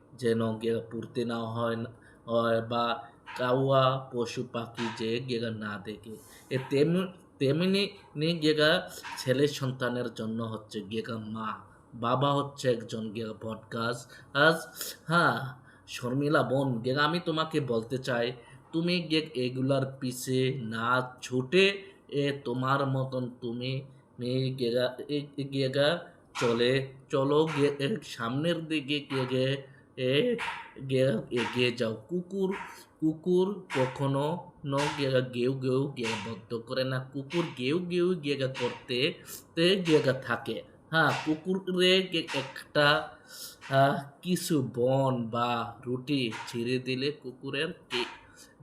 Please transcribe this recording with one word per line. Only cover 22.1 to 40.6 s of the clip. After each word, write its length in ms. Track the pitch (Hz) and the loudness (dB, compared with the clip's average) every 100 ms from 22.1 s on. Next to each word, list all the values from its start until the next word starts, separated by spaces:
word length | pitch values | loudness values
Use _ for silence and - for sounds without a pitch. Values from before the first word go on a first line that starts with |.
| 143 143 139 120 | -2 0 -2 -4
তোমার 340 | 123 127 139 135 | -2 2 2 2
মতন 380 | 135 131 127 123 - | 0 -2 -4 -4 -6
তুমি 300 | 120 120 127 131 - - _ - | -8 -6 -4 -6 -8 -18 _ -8
মে 120 | 123 131 131 131 | -2 0 0 0
গেগা, 260 | 117 123 123 127 131 | 0 2 0 -2 -6
এ, 100 | 147 147 - | -4 -4 -8
এ 60 | |
গেগা 460 | 135 135 131 139 143 170 - - - - | -4 -2 0 2 2 2 -4 -20 -14 0
চলে, 320 | 120 117 120 135 135 - - | 2 4 4 2 0 -8 -2
চলো 280 | 139 139 147 160 | 0 4 4 4
গে-, 300 | 143 143 143 | 4 2 2
এ 80 | 139 113 | -2 -2
সামনের 640 | - - 117 135 170 165 160 | -6 -6 -4 0 0 0 -2
দিকে 300 | 156 135 147 | -4 -2 -4
গেগে 480 | 143 135 123 127 131 135 - - - - | -2 -2 0 2 2 -2 -6 -20 -16 -4
এ 160 | 127 143 247 226 - - - - 135 | 2 4 4 0 -4 -8 -12 -10 0
গে-, 320 | 131 131 220 - | 4 4 2 0
এগিয়ে 400 | 120 110 127 123 | -2 0 2 2
যাও। 220 | 117 113 113 - | 2 -2 -4 -4
কুকুর, 400 | 180 175 196 190 196 - - - _ | -4 -4 -2 -2 -2 -8 -16 -20 _
কুকুর 480 | 156 156 180 180 185 190 - 131 | -2 0 2 4 2 -2 -4 0
কখনো 500 | 127 - 139 139 151 170 - - 143 | 0 0 0 2 0 -2 -8 -10 -2
ন 80 | 139 147 143 | 0 0 0
গেগা 220 | 135 127 | 2 2
গেউ 340 | 123 120 123 | 2 0 0
গেউ 280 | 135 127 131 143 127 | 0 0 2 0 -2
গেগা 200 | 113 107 110 | -4 -4 -6
বদ্ধ 260 | 104 - 117 120 | -10 -8 -10 -4
করে 160 | 127 | -4
না, 140 | 131 131 131 | -2 -4 -6
কুকুর 320 | 139 135 170 160 127 | -8 -4 -2 -2 -2
গেউ 200 | 127 175 | -2 0
গেউ 280 | 175 175 175 175 | 0 0 2 0
গেগা 320 | 143 135 131 | -2 -2 -2
করতে 500 | 131 123 - - 123 156 - - - - - | -2 -4 -4 -4 0 0 -2 -12 -18 -8 2
তে 100 | 175 196 | 4 4
গেগা 380 | 165 151 135 | 6 6 6
থাকে। 440 | 127 - 117 - 110 | 2 0 -2 -4 -8